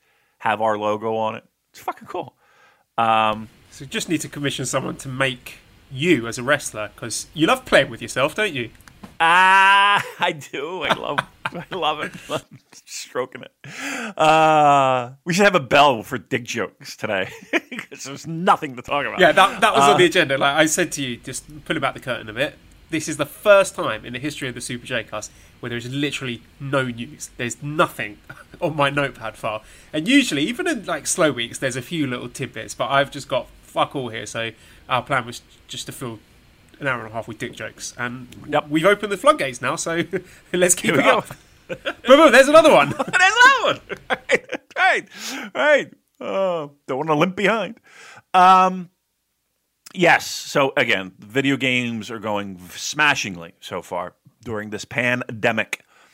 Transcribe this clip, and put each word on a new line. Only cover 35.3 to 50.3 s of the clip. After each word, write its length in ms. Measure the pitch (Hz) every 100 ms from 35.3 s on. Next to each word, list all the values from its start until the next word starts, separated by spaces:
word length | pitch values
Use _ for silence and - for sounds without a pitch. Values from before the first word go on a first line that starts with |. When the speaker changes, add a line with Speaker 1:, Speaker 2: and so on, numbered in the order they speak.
| 120 _ _ -
Speaker 2:
just 180 | 120 -
to 40 |
fill 280 | - 127 110 _ _ _ _ _ -
an 60 | 143
hour 120 | 123
and 100 | 110
a 20 |
half 140 | 113 107
with 120 | 107
dick 140 | 113
jokes, 420 | - 110 - - -
and 300 | 123 127 123 - -
Speaker 1:
Yep. 220 | 285 147
Speaker 2:
we've 160 | 156 180
opened 260 | 202 208
the 60 | 196
floodgates 440 | 277 302 139 120
now. 120 | 123 160
So 280 | 170 165 165 180 -
<laughs> 240 | - _
let's 220 | 180 180 -
keep 160 | 220
Speaker 1:
Here 60 | 151
we 20 |
Speaker 2:
it 100 | -
Speaker 1:
go. 60 | 220
Speaker 2:
up. 80 | - - _ _ -
<laughs> 0 |
Boom, 500 | 175 285 - 226 277
boom, 140 | 311
there's 160 | 233 269
another 240 | 302 311
one. 180 | 170 143
<laughs> 80 | -
Speaker 1:
There's 360 | - 359 381 453 494 523
another 40 |
one. 160 | 311 - - - -
<laughs> 100 | - - - - - _ -
Right, 320 | 370 254 - - 220 262 208 -
right. 380 | 285 285 165 _ _ -
Uh, 460 | - 196 190 170 143 _ -
don't 120 | 135
wanna 160 | 160 151
limp 200 | 180 185
behind. 440 | 196 226 - 226 _ - - - _
Um, 560 | 185 185 185 185 185 175 _ _ _ _ _ _ _ _ _ -
yes. 320 | 185 165 127
So 440 | -